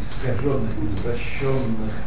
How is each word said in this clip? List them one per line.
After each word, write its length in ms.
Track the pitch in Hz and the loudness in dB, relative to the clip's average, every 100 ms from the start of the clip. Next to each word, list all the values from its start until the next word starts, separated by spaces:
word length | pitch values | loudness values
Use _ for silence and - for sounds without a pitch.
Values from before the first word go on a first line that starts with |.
| - - | 0 0
искажённых, 480 | 127 - 139 117 110 101 | 0 0 0 0 0 0
извращённых 1160 | 104 98 113 120 - - 135 131 117 110 110 101 | 0 0 0 0 0 0 2 2 2 0 0 -2